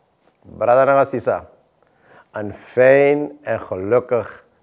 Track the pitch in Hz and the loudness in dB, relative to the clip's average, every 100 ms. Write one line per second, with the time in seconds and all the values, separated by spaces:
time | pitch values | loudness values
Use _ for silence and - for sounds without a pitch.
0 | _ _ _ _ - - 110 127 135 139 | _ _ _ _ -18 -6 0 2 4 2
1 | 131 123 117 92 - _ _ _ _ _ | 0 -4 -4 -6 -8 _ _ _ _ _
2 | _ _ _ 107 104 - - - 131 139 | _ _ _ -12 -12 -14 -8 2 4 4
3 | 143 147 147 - - 110 - 95 95 123 | 4 0 -4 -10 -8 -8 -8 -8 -2 -2
4 | 120 120 104 - _ _ | 0 -4 -6 -14 _ _